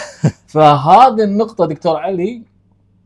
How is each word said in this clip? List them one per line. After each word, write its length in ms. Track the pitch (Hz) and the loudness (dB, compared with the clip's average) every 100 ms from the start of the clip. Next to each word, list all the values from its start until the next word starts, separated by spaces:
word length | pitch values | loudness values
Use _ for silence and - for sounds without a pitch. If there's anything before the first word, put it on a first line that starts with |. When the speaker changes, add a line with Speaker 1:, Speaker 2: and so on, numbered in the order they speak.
| - - | -8 -6
Speaker 1:
<laughs> 300 | - - _ | -6 -6 _
Speaker 2:
فهذه 720 | 151 147 143 147 202 262 220 | 0 2 2 2 4 4 2
النقطة 420 | 208 202 220 - 160 | -2 -2 -4 -4 -4
دكتور 320 | 156 175 156 | -4 -6 -4
علي 540 | 175 185 190 240 - _ _ _ _ _ | -6 -6 -8 -10 -18 _ _ _ _ _